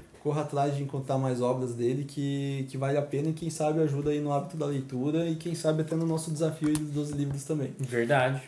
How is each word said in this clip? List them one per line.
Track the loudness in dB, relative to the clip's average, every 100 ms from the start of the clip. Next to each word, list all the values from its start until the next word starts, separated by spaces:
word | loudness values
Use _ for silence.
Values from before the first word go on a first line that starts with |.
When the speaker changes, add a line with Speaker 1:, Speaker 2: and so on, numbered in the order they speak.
| -18 -8
Speaker 1:
corra | -2 -2
atrás | -2 0 0
de | 0
encontrar | -2 -4 -2 0
mais | 2 2
obras | 2 0 -2
dele | 0 0 0
que, | -2 -4 -2 0 -2 -2 -4
que | -2
vale | 0 0
a |
pena | 0 0 0
e |
quem | -2 -4
sabe | 0 0 4
ajuda | 2 2 2
aí | 0
no | 2
hábito | 0 -2 -2
da |
leitura | -2 -2 -2 -2 0 2 2
e | 0
quem | -2
sabe | -2 2 2
até | 2
no | 0 0
nosso | 0 -2
desafio | 0 0 2 2
aí |
dos | 2 2
doze | -2 -2
livros | -2 -2 -2
também. | -2 -2 -2 -4
Speaker 2:
Verdade, | -2 0 4 4 4 2